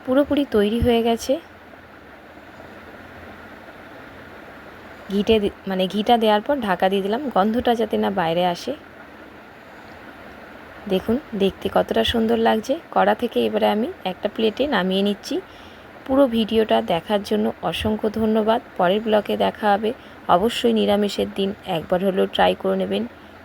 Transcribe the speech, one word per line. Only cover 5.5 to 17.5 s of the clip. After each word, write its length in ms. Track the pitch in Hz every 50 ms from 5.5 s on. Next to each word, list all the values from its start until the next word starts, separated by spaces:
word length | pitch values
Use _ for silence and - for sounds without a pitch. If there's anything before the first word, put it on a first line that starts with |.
| - - -
মানে 200 | 196 190 185 185
ঘিটা 300 | 180 190 208 208 - 240
দেওয়ার 240 | 226 226 214 208 208
পর 140 | 208 - 294 277
ঢাকা 300 | 220 202 180 175 196 190
দিয়ে 120 | 196 202
দিলাম, 280 | 190 196 214 254 302 254
গন্ধটা 460 | - 185 196 220 220 247 240 254 233
যাতে 220 | - 220 214 226
না 140 | 214 214 208
বাইরে 340 | 196 196 170 160 170 175 180
আসে। 280 | 180 175 180 - - 285 - - - - - - - - - - - - - - - - - - - - - - - - - - - - - - - - - - - - - - - - - - 202
দেখুন 300 | 190 190 - - 226 285 - - 233
দেখতে 340 | 190 196 190 - - - 190 -
কতটা 300 | - - - 220 233 226
সুন্দর 340 | - - 233 226 220 233
লাগছে। 420 | 226 226 226 220 220 214 - 277 339 - -
কড়া 240 | - 196 190 202 214
থেকে 300 | - 247 233 - 247 233
এবারে 220 | 214 214 208 214
আমি 200 | 208 208 208 233 339 381 - -
একটা 240 | 190 180 - - 208
প্লেটে 380 | - - 220 220 214 - 269
নামিয়ে 340 | 302 262 190 180 185 185 196
নিচ্ছি। 400 | 202 202 202 - - - 269 370 - - - - - - - - - - - - -
পুরো 220 | - 262 277 285
ভিডিওটা 540 | 247 226 226 220 202 220 220 220 - 226 226
দেখার 420 | 226 - 175 165 - - 214 202 202
জন্য 280 | - 220 208 214 226